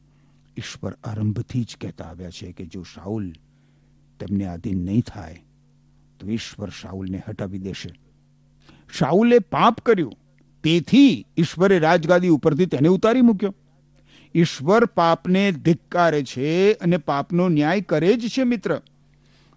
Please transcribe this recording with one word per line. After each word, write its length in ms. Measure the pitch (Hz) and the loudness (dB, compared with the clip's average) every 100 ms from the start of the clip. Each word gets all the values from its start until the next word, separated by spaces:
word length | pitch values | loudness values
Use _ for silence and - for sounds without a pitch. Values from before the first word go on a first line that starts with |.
| _ _ _ _ _ - | _ _ _ _ _ -16
ઈશ્વર 380 | - - 101 - | -14 -12 -12 -12
આરંભથી 600 | 117 107 107 104 - 127 | -12 -6 -4 -4 -6 -6
જ 120 | 110 - | -8 -10
કહેતા 240 | 98 - | -16 -14
આવ્યા 260 | 82 82 87 | -18 -16 -16
છે 220 | - 90 | -16 -16
કે 140 | 85 85 | -16 -14
જો 160 | 98 | -14
શાઉલ 480 | 85 - 92 110 95 80 _ _ _ _ _ _ _ - | -16 -14 -10 -8 -8 -14 _ _ _ _ _ _ _ -14
તેમને 240 | 95 98 | -6 -4
આધીન 400 | 98 85 107 95 | -4 -8 -6 -6
નહીં 160 | 87 107 | -2 -2
થાય, 440 | - 104 85 85 _ _ _ _ _ _ _ - | -2 -6 -18 -20 _ _ _ _ _ _ _ -14
તો 80 | 95 | -8
ઈશ્વર 400 | 113 - - 98 | -6 -8 -12 -14
શાઉલને 540 | - 87 95 95 92 110 | -14 -14 -10 -8 -8 -10
હટાવી 300 | 107 101 95 | -10 -10 -8
દેશે. 420 | 95 87 90 - _ _ _ _ _ _ _ - _ - | -10 -10 -14 -18 _ _ _ _ _ _ _ -20 _ -2
શાઉલે 400 | 135 175 240 240 | 2 4 6 4
પાપ 420 | - 139 202 226 | 4 2 2 2
કર્યું, 320 | - 208 143 - _ _ _ _ | 0 0 0 -8 _ _ _ _
તેથી 640 | 156 170 139 233 277 127 - - | 0 0 4 6 6 4 -4 -4
ઈશ્વરે 400 | 170 - 190 185 | -2 2 2 4
રાજગાદી 500 | 156 175 160 180 180 | 4 2 4 2 4
ઉપરથી 380 | 151 165 147 185 | 2 2 2 0
તેને 220 | 139 156 | 2 2
ઉતારી 320 | 185 220 247 | 4 2 4
મૂક્યો. 340 | 240 196 196 - _ _ _ _ _ _ _ | 4 4 -2 -8 _ _ _ _ _ _ _
ઈશ્વર 500 | 160 170 - 135 220 | 0 0 0 0 2
પાપને 680 | 233 - 170 165 180 185 202 | 2 2 2 2 0 0 0
ધિક્કારે 720 | 156 160 165 - 180 170 151 | 0 0 0 -2 0 2 2
છે 500 | 135 127 143 170 196 | -4 -4 -2 2 2
અને 240 | 214 175 175 | 2 0 -2
પાપનો 520 | - 143 139 170 180 | -2 -4 -2 0 0
ન્યાય 320 | 151 147 196 | 2 0 0
કરે 360 | 180 156 170 240 | -2 0 2 0
જ 120 | 226 | -2
છે 140 | - | -2
મિત્ર. 380 | 254 233 180 135 - _ _ _ _ _ _ | -2 -2 -4 -6 -8 _ _ _ _ _ _